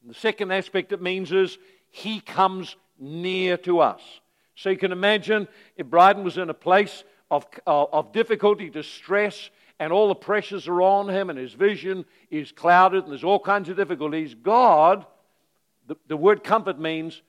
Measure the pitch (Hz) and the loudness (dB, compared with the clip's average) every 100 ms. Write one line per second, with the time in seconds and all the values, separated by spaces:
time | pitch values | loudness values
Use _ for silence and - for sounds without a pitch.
0 | 120 117 160 160 196 190 185 190 180 196 | -20 -4 -4 -4 -4 -4 -2 -6 -4 -6
1 | 180 185 175 185 185 - _ _ _ - | -6 -6 -2 0 0 -4 _ _ _ -16
2 | 120 208 - - 190 190 175 - _ _ | -12 -12 -10 0 0 0 -12 -18 _ _
3 | 135 160 180 185 185 175 180 175 139 90 | -14 -10 -6 -4 -2 -4 0 2 2 0
4 | - - _ _ _ _ 196 190 190 180 | -16 -20 _ _ _ _ -4 -2 -2 -2
5 | 202 214 160 214 202 _ _ - 139 165 | 0 0 0 -4 -4 _ _ -16 -2 6
6 | 185 202 190 175 175 151 - 185 208 - | 6 6 -2 -6 -8 -6 2 2 2 -6
7 | - _ _ 147 - - - 147 147 151 | -20 _ _ -4 -4 -12 -2 0 0 -2
8 | 151 214 226 220 208 208 185 156 147 - | -4 -4 -2 0 0 0 -4 -12 -14 -18
9 | - 196 208 - - _ _ _ 156 180 | -4 -2 -2 -6 -20 _ _ _ -2 2
10 | 214 190 - 208 - 196 165 175 185 196 | 2 0 -2 -4 -2 -12 -4 0 2 2
11 | 202 190 190 143 127 110 196 196 175 190 | 0 -4 -4 -8 -12 0 0 0 -8 -8
12 | - _ _ 151 143 - 170 175 190 190 | -10 _ _ -10 -10 -4 4 6 6 2
13 | 156 139 156 202 202 202 170 185 190 170 | -6 -8 -2 0 0 -2 -2 -6 -4 -4
14 | 151 160 156 117 127 233 247 156 160 196 | -6 -6 -8 -8 0 4 6 6 6 4
15 | - _ _ _ _ _ _ _ _ 156 | -2 _ _ _ _ _ _ _ _ -18
16 | _ 156 175 208 208 220 196 175 160 160 | _ 0 2 2 0 -2 -2 -6 -6 -6
17 | 160 - | -8 -14